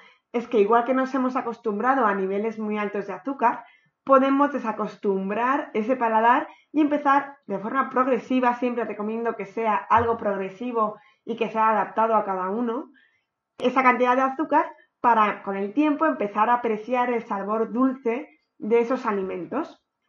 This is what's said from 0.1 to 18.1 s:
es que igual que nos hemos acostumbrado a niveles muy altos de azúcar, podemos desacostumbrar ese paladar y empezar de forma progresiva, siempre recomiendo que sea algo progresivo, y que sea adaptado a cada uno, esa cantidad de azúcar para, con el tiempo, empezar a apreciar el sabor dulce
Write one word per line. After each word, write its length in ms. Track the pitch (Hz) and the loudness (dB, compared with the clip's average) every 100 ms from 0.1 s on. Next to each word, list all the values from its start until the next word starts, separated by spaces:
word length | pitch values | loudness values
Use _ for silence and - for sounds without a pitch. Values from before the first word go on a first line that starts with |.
| _ _ | _ _
es 160 | 240 233 | -8 -2
que 140 | 226 | 2
igual 240 | 202 233 240 | 4 4 4
que 80 | |
nos 200 | 262 262 | 0 0
hemos 220 | 269 254 254 | 0 0 -2
acostumbrado 680 | 240 220 220 208 240 269 226 | -6 -6 -4 -2 0 2 2
a 100 | 196 | 0
niveles 440 | 190 202 220 220 | -2 -2 -4 -4
muy 180 | 214 214 | -4 -4
altos 300 | 208 202 196 | -4 -6 -8
de 60 | |
azúcar, 520 | 180 - 269 233 240 - _ _ _ - | -8 -8 0 0 0 -10 _ _ _ 4
podemos 480 | 269 269 277 285 | 4 6 2 2
desacostumbrar 1160 | 254 220 214 208 - 208 190 190 208 240 285 302 | 0 -6 -4 -6 -4 -2 -2 -2 -2 0 -2 -2
ese 240 | 240 214 254 | -4 -2 0
paladar 500 | 233 220 226 247 - - _ | 2 4 4 4 0 -12 _
y 80 | 285 | 0
empezar 580 | 294 285 285 269 277 - - | 2 2 2 2 0 -12 -10
de 140 | 196 | -8
forma 300 | 214 269 269 | -4 -2 -2
progresiva, 680 | 240 254 240 - 254 247 240 | 0 2 0 0 0 2 0
siempre 300 | 254 240 226 | -2 -2 -6
recomiendo 500 | 202 208 226 233 226 | -6 -6 -4 -4 -6
que 100 | 190 | -8
sea 300 | - 226 208 | -4 -2 -2
algo 420 | - 226 233 226 | 2 2 2 -2
progresivo, 800 | 220 196 190 190 247 233 214 - _ _ - | -2 -4 -6 -8 -6 -2 -2 -4 _ _ -8
y 100 | 226 | -4
que 140 | 214 | -4
sea 200 | 226 220 | 0 2
adaptado 460 | 214 185 - 226 220 | 2 0 0 2 2
a 100 | 208 | 0
cada 240 | 190 185 | -4 -4
uno, 420 | 208 240 233 - _ _ _ _ _ _ - | -2 -2 -4 -8 _ _ _ _ _ _ -4
esa 260 | 247 254 | -2 2
cantidad 320 | 254 240 247 254 | 4 4 2 2
de 80 | |
azúcar 420 | 262 262 311 285 - - _ _ | 0 -2 0 0 0 -6 _ _
para, 440 | 240 226 208 208 | 2 4 2 0
con 120 | - 196 | -6 -6
el 180 | 202 | -4
tiempo, 320 | 208 302 294 320 | 0 0 2 0
empezar 440 | 277 202 208 220 | 0 -2 0 2
a 60 | 240 | 2
apreciar 560 | 233 214 226 247 247 | 0 -4 -2 -2 0
el 120 | 240 | -2
sabor 480 | 220 202 196 220 214 | -4 -6 -2 -2 -2
dulce 580 | 214 262 254 226 | 0 0 0 -4